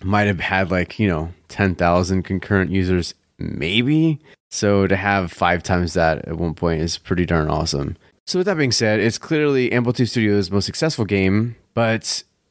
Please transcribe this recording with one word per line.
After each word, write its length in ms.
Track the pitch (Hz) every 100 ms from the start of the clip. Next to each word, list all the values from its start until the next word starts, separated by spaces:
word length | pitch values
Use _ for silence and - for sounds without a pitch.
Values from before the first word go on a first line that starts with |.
might 240 | 92 104 104
have 120 | 87
had, 320 | - 95 90
like, 280 | 92 87 -
you 80 | 104
know, 240 | 80 82 - -
ten 280 | - 98 85
thousand 480 | 87 87 90 95
concurrent 480 | - 95 - 101 85
users, 420 | 95 90 90 82 - _ -
maybe. 800 | 80 71 82 110 123 156 160 147 - - _
So 380 | - 104 101 95
to 80 | 95
have 360 | 101 101 87
five 320 | - 87 87
times 300 | - 90 85
that 320 | 90 80 78 -
at 100 | 82
one 160 | 85
point 280 | 78 87 80
is 160 | 82 -
pretty 280 | - 90 85
darn 240 | 82 78
awesome. 480 | 76 80 71 69 - _ _ -
So 140 | 180
with 80 | 185
that 100 | 165
being 160 | 131
said, 260 | - 110 107
it's 180 | 113 -
clearly 540 | - 151 147 131 123
Amplitude 380 | 123 120 123 117
Studios' 420 | 123 107 104 90
most 140 | 98 95
successful 400 | - 156 139 98
game, 500 | 101 95 104 120 117 _
but 500 | 117 113 110 - - - _ _